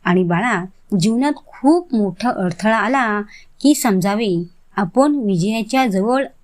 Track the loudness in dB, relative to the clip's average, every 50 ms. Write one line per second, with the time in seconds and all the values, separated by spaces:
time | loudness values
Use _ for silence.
0 | _ 2 2 2 2 2 0 0 0 -2 -2 -4 -4 -8 -16 -20 -10 -4 -2 0
1 | 0 2 0 2 0 -2 -2 -4 -10 -20 -20 0 2 2 4 2 2 -2 -2 -2
2 | -2 -2 -4 -4 -4 -4 -2 -2 -4 -4 -4 -2 0 0 0 0 0 0 0 0
3 | 0 0 -2 -4 -6 -8 -14 -20 -20 -20 -20 _ 2 2 2 4 2 0 0 2
4 | 0 0 0 0 -2 -2 -2 -2 -4 -6 -12 -20 _ -10 -6 -4 -4 -2 0 2
5 | 2 2 2 0 0 -2 0 0 0 0 -2 -4 -4 -2 0 0 0 0 0 0
6 | 0 0 0 -2 -2 -4 -8 -20